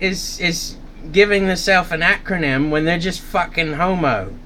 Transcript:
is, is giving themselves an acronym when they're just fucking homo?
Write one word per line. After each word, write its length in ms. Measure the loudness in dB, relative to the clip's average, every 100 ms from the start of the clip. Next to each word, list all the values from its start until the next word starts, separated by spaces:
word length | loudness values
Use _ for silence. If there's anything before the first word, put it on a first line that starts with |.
is, 400 | -4 -4 -6 -4
is 360 | -4 -4 -8 -12 -18 -16 0
giving 340 | 4 4 4 2
themselves 460 | 0 2 2 2
an 80 | 0
acronym 720 | 2 2 -2 -2 0 2 2
when 140 | 2
they're 140 | 2 0
just 220 | -2 -6
fucking 540 | -4 -2 -2 -2 -2
homo? 580 | 0 0 2 2 0 -4 -12